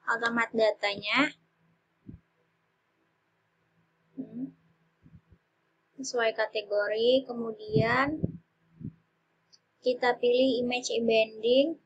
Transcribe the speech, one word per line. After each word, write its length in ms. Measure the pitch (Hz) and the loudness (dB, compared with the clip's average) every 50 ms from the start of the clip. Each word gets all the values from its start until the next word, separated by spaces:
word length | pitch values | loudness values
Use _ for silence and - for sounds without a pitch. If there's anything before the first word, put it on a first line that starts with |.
| _ | _
atau 260 | - 233 226 233 233 233 | -4 -4 -2 -2 -2 0
metadata-nya. 960 | 233 226 226 - 226 220 214 208 - - 202 202 202 208 208 220 247 285 302 - _ _ _ _ _ _ _ _ _ _ _ _ _ _ - - - _ _ _ _ _ _ _ _ _ _ _ _ _ _ _ _ _ _ _ _ _ _ _ _ _ _ _ _ _ _ _ _ _ _ _ _ _ _ _ - | 0 -2 -2 0 2 2 2 0 0 -4 -4 -4 -4 -6 -2 0 0 0 0 -2 _ _ _ _ _ _ _ _ _ _ _ _ _ _ -20 -20 -20 _ _ _ _ _ _ _ _ _ _ _ _ _ _ _ _ _ _ _ _ _ _ _ _ _ _ _ _ _ _ _ _ _ _ _ _ _ _ _ -14
Hmm. 320 | 262 220 220 233 262 269 - _ _ _ _ _ _ _ _ _ _ - _ - _ _ - _ _ _ _ _ _ _ _ _ _ _ _ - | -14 -12 -10 -12 -12 -12 -12 _ _ _ _ _ _ _ _ _ _ -20 _ -20 _ _ -20 _ _ _ _ _ _ _ _ _ _ _ _ -14
Sesuai 360 | 269 - - 247 226 220 220 | -12 -6 -2 0 0 0 0
kategori, 920 | 220 220 214 - 220 208 202 202 202 208 208 214 220 226 240 254 262 269 - | -2 -4 -4 -4 -8 -6 -2 -2 -2 -2 -2 -2 0 2 4 4 4 2 -2
kemudian 920 | 240 233 233 226 220 - - - - 214 220 226 240 254 269 285 311 311 - - - - _ _ _ _ _ _ _ - - - - _ _ _ _ _ _ _ _ _ _ _ _ _ _ _ _ _ _ | -8 -8 -8 -8 -8 -10 -12 -2 2 2 2 4 2 2 0 0 -2 -4 -6 -6 -6 -8 _ _ _ _ _ _ _ -16 -16 -16 -16 _ _ _ _ _ _ _ _ _ _ _ _ _ _ _ _ _ _
kita 320 | 254 254 - - 247 240 | -2 -2 0 0 0 0
pilih 480 | 240 - 240 240 254 262 269 247 233 247 | 2 0 2 4 4 4 4 2 0 -2
image 320 | 240 247 247 254 - 226 | -2 -4 -4 -4 -4 -4
embedding. 800 | 226 233 226 226 220 220 220 220 220 220 233 247 262 277 320 330 - _ | 0 2 4 4 4 2 2 -2 -4 2 4 4 6 4 4 0 -6 _